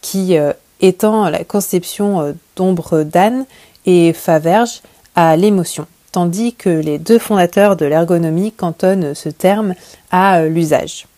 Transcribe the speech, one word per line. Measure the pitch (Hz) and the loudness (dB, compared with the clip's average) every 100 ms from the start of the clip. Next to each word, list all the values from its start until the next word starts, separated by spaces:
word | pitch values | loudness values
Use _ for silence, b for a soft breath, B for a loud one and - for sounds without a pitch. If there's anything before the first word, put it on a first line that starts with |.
qui, | - 190 185 170 | -6 -6 0 0
euh, | 147 - _ _ | 0 -4 _ _
étend | 190 180 214 220 196 | 0 2 0 0 0
la | 151 | -2
conception, | - 202 196 185 175 - 202 196 | -4 -6 -2 -4 -6 -6 -4 -2
euh, | 147 156 _ - | -4 -8 _ -4
d'ombre | 185 180 156 165 | -2 -2 -2 -2
d'âne | 151 175 202 254 262 b b b | 0 2 2 0 -8 b b b
et | - 180 165 | 0 4 4
Faverges | 160 - 160 160 196 233 - b b b | 0 0 0 2 0 0 -6 b b b
à | - 165 160 | 0 2 4
l'émotion, | 202 202 170 - - _ _ | 2 2 -2 -8 -14 _ _
tandis | - 175 175 233 | -4 -2 -2 -4
que | 233 196 | -4 -2
les | 165 156 147 | -2 -2 -6
deux | 165 226 | 2 0
fondateurs | - 208 175 202 202 196 | 2 0 2 4 2 2
de | |
l'ergonomie | 147 156 170 175 165 160 208 | 0 0 2 0 0 -2 -4
cantonnent | - 180 165 185 196 156 | -4 -8 -2 0 0 -2
ce | 143 - | -6 -10
terme | 151 180 202 214 180 B B B | -2 0 0 -2 -6 B B B
à, | 180 196 180 | 0 2 2
euh, | 160 | 2
l'usage. | 160 165 151 - - - | 0 0 0 -2 -12 -20